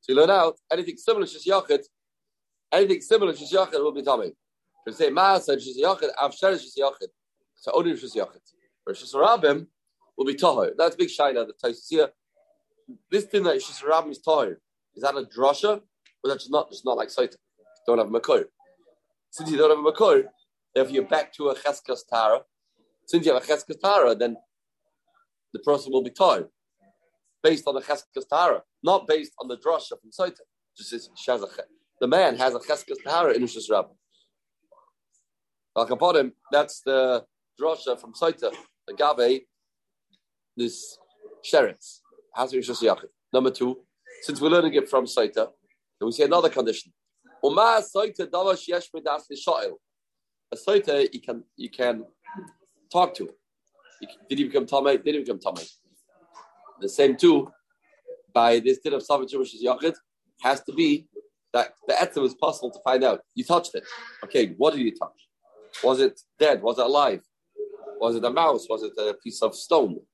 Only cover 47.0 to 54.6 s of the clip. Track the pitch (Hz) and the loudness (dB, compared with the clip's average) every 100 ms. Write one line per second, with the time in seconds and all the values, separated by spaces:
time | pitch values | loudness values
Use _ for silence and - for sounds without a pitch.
47 | _ _ _ _ 139 160 226 226 214 190 | _ _ _ _ 0 4 4 2 0 -2
48 | 208 202 165 175 190 190 - 175 175 165 | -4 -4 -6 -2 0 -2 -2 -6 -6 -10
49 | 151 147 - 143 - 165 104 82 _ _ | -6 -6 -8 -10 -4 -2 -4 -8 _ _
50 | _ _ _ _ _ - - 202 196 143 | _ _ _ _ _ -10 0 2 2 -2
51 | 139 123 - 117 117 _ 123 - 123 113 | -2 -6 -12 -12 -12 _ -16 -4 -2 -2
52 | 107 _ - - - _ _ _ _ 175 | -8 _ -20 -18 -18 _ _ _ _ -2
53 | 180 - 80 - _ _ _ _ _ _ | -2 -2 -14 -14 _ _ _ _ _ _
54 | - - _ 135 139 143 | -20 -20 _ -4 0 0